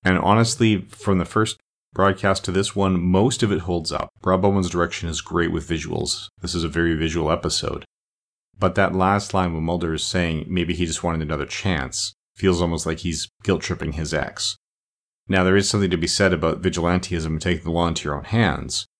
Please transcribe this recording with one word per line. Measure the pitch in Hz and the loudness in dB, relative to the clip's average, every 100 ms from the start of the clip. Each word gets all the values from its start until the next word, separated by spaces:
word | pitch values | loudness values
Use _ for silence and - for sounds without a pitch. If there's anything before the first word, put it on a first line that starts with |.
And | 92 92 | 2 2
honestly, | - 107 117 - 113 104 - | 4 4 4 2 2 2 -2
from | - - 95 | -8 0 0
the | |
first | 85 - 110 - _ _ _ | 2 0 0 -4 _ _ _
broadcast | - 98 95 101 95 | 0 2 2 0 0
to | - | 0
this | 92 98 | 0 0
one, | - 98 92 | 0 2 2
most | 90 92 117 123 | 4 4 4 2
of | 110 | 0
it | 98 | 0
holds | 82 87 80 | 0 -2 -2
up. | 76 - _ | -6 -8 _
Rob | - 92 | 0 4
Bowman's | 98 98 90 | 4 2 0
direction | 87 85 - 85 | 0 -2 -2 -6
is | 80 | -6
great | - 85 82 | -4 0 0
with | 82 80 | -2 -4
visuals. | 82 78 78 71 - - _ | -6 -4 -4 -4 -4 -8 _
This | 85 | -6
is | 85 | -4
a | 82 | -2
very | 78 85 | 0 0
visual | 80 82 82 76 | 2 0 0 0
episode. | 80 82 - - - - _ _ _ _ _ _ _ | 0 0 -2 -4 -6 -12 _ _ _ _ _ _ _
But | 95 | 0
that | 90 95 | 2 2
last | 92 92 101 - | 2 2 2 0
line | 98 90 | 0 0
when | 82 | 0
Mulder | 80 87 82 | -2 -2 -2
is | 78 | -4
saying, | - 92 85 80 - | -2 -2 0 -2 -2
"Maybe | 90 85 | -2 0
he | 85 85 | 0 -2
just | 80 | -2
wanted | 87 82 | -2 -2
another | 76 73 73 | -2 -4 -4
chance," | - 98 82 65 - - _ _ | -4 -2 -2 -4 -6 -8 _ _
feels | - 95 87 | -2 0 2
almost | 87 82 85 | 0 0 -2
like | 80 | -4
he's | 90 80 - _ | -4 -6 -8 _
guilt-tripping | - 90 - 85 78 | -2 -2 -2 -4 -4
his | 76 76 | -6 -4
ex. | 78 - - - - _ _ _ _ _ _ _ | -4 -4 -6 -8 -8 _ _ _ _ _ _ _
Now, | 95 | 2
there | 92 98 | 4 4
is | 98 | 2
something | 107 98 | 0 2
to | 87 | 0
be | 87 | 0
said | - 98 | 2 2
about | 87 82 80 | 4 0 0
vigilantism | 92 85 85 90 90 87 80 | -2 0 0 0 0 -4 -2
and | 80 | -2
taking | 90 82 | -2 -2
the | - | -2
law | 82 85 | 0 0
into | 82 | 0
your | - 71 | -4 -6
own | |
hands | - 110 104 - 69 - - | -2 2 2 0 -4 -8 -8